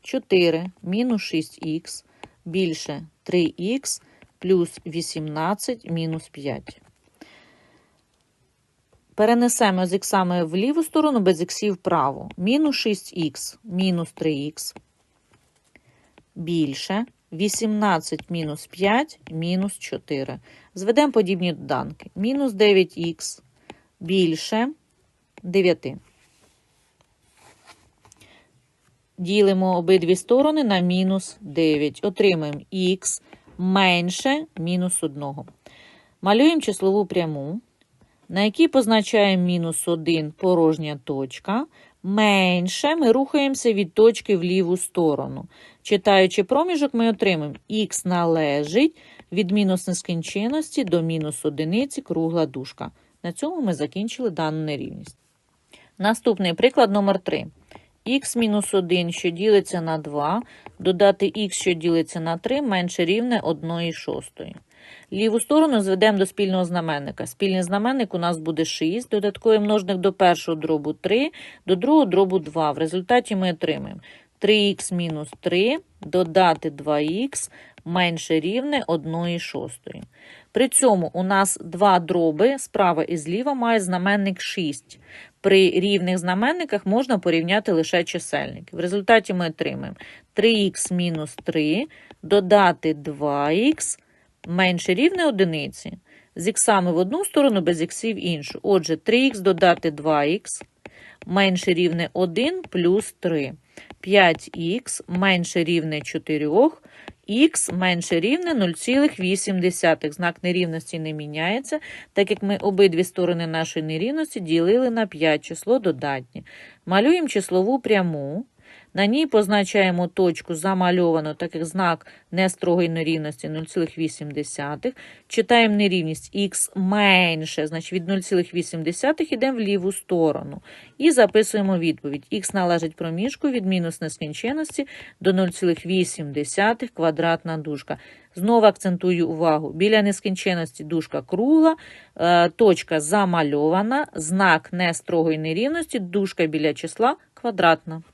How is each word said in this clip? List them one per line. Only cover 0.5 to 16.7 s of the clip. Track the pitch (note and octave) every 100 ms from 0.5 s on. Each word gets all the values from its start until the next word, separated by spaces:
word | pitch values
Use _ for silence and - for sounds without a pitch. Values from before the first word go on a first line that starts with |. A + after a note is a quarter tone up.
| D#3+ F#3 _
мінус | F3 G3+ B3 A3
шість | - D#3+ D#3 - D#3+
х | D#3 - - _ _ - _ F3+
більше | F#3 F3+ D#3 - D3 D#3+ _
три | - F3+ E3 - F3+ C4+
х | - - _ _ _ _
плюс | F#3 F#3 E3+ - E3+
вісімнадцять | E3 D#3+ E3 D3+ D3+ E3 G#3 - A#3+ -
мінус | E3 D#3+ D#3+ -
п'ять. | - C#3 - - - _ _ _ _ - _ _ _ _ _ _ _ _ _ _ _ _ _ _ _ _ _ _ -
Перенесемо | G#3+ A#3+ A#3+ - G#3+ F#3 F3+
з |
іксами | F#3+ - G3 F3+ F3+
в | D#3+ F3+
ліву | A#3+ D#4
сторону, | D#4+ D#4+ D4+ B3
без | F#3 E3
іксів | F3 - G#3+
вправо. | F#3 F#3 E3+ C#3 C3+ - -
Мінус | F#3 C#4 D#4 C4+
шість | A3+ G3+ - F3+
х | D#3 - - -
мінус | A3+ F3+ F#3+ F3 E3
три | - D#3+ C#3+ C#3+ -
х | - - _ _ _ _ _ _ _ _ _ _ _ _ _ _ _ -
більше | E3 E3+ D3